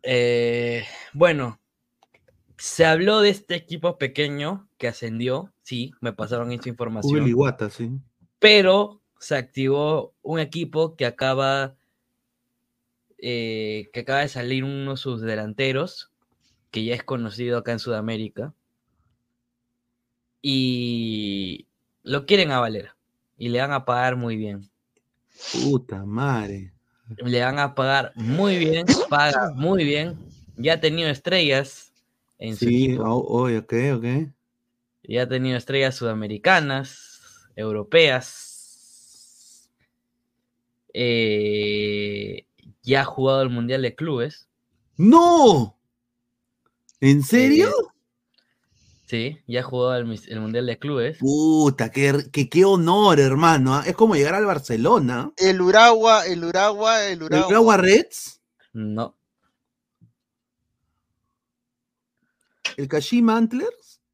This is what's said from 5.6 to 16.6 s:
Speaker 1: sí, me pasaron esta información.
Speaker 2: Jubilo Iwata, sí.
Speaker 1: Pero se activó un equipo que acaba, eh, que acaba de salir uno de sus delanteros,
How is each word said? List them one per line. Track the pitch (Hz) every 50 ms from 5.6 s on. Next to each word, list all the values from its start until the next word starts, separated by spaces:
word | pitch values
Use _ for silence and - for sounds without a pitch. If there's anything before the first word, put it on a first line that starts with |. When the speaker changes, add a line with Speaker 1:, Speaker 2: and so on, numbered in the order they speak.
| _
Speaker 1:
sí, | - 131 120 123 135 - _
me | - 120
pasaron | 113 - 110 104 123 120 120 120
esta | 120 117 - 131
información. | 117 - 120 113 113 110 104 139
Speaker 2:
Jubilo | 143 151 147
Iwata, | 127 117 123 139 135 131 - 110 104
sí. | - - 117 113 131 135 139 _ _ _ _ _ _ _
Speaker 1:
Pero | - 214 214 208 190 185 185 202 208 208 208 _ _ _ _ _
se | - - 156
activó | 135 123 _ _ 135 135 135 139 143 147 151 156 156 - - _ _
un | _ - 156 165
equipo | 156 143 160 170 170 123 135 156 165 160 165
que | _ 135
acaba, | 120 120 - 131 131 131 135 135 135 135 139 135 135 135 _ _ _ _ _ _ _ _ _ _ _ _ _ _ _ _ _ _ _ _ _ _ _ _ _ _ _ _ _
eh, | - 120 123 117 113 113 113 110 110 107 107 107 101 _ _
que | 120
acaba | 120 135 135 139
de | 147 143
salir | - 131 120 123 131 131 131
uno | 139 139 139 139 135
de | 135 131
sus | - 139 123 113
delanteros, | 110 113 110 107 107 107 107 - 135 135 131 135 160 185 - - - _ _ _ _ _ _ _ _ _ _ _